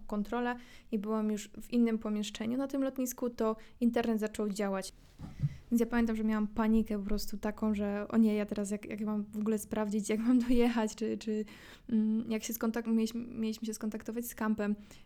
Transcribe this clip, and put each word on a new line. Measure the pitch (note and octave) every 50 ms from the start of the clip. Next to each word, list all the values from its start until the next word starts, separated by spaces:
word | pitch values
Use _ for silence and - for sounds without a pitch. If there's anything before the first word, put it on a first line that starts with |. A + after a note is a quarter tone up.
| - -
kontrolę | G#3 G#3 G#3 - A#3+ A#3+ A#3+ A#3+ B3 A#3+ - - - - - -
i | A3+ G#3+
byłam | G3 G#3+ A3 A3 G#3+ G#3+
już | G#3+ G#3 G#3 - - -
w | - - A#3+
innym | A#3+ A#3 A#3 A3 A3
pomieszczeniu | A3 G#3+ G#3+ G#3 G#3+ G#3+ - - A3 A3+ A#3+ C4
na | C4+ C4+
tym | C#4 C#4 C4+
lotnisku, | C4+ C4 C4 B3+ B3+ B3+ - B3+ A#3+
to | A#3+ - A3+ A3 A3+ - - - - -
internet | A#3+ A#3 A#3 A#3 - A#3 A3+ G#3+
zaczął | G#3+ G#3+ G#3+ - G#3+ G#3
działać. | G3 G3+ G#3 G3 G3 F#3+ F#3+ - - - - - - - - - - - - - - - - -
Więc | A#3+ A#3
ja | A#3
pamiętam, | A#3 B3 A#3+ A#3 A3+ A3
że | A3 G#3+
miałam | A3 A3 G#3+ G#3+ G#3
panikę | G#3+ A3+ A3 G#3+ A3 A3+ G#3+ - G#3+ G#3
po | G3
prostu | G3+ G#3+ G3+ G3+ - - G3+
taką, | - G#3 G#3 - A3 A3 G#3+
że | G3+ G#3 G3+ G3+ G#3 G#3 -
o | - A3+
nie, | A3+ G#3+ G#3
ja | G#3 G#3
teraz | G#3 G#3 G#3 G3+ G3
jak, | G#3 G#3 -
jak | - - G#3
mam | A3 G#3+ G#3+ G#3 G#3
w | G#3 G#3 G#3+
ogóle | G#3+ A3 A3 G#3
sprawdzić, | - - A3 G#3+ G#3+ G#3 G3+ A3 G3+ -
jak | G#3+ G#3+
mam | A3+ A#3+ B3+ B3
dojechać, | A#3 A#3 B3+ A#3+ A#3+ A#3+ A#3 A#3 A3 A3 -
czy, | - A3 A3 A3 G#3
czy, | - A3+ G#3+ G#3+ G#3+ G#3+ - - - - - - - -
mm, | A#3 G#3+ G#3+ G#3+ A3 A3 A#3 -
jak | A3 G#3+ G#3+
się | - A3+
skontak-, | - - A3+ A3 A#3+ A3+ A3+
mieliśmy, | A3+ A3+ A3 A3 - A#3 A#3+ A#3+
mieliśmy | - A3+ A3 A3 A3 A3 -
się | A3+ G#3+
skontaktować | - - G#3+ G#3+ G#3+ - - A3 A#3+ A#3+
z | A#3 -
kampem, | - A3+ G#3+ A3 A3 G#3 G3+ G#3 G#3 - - - - -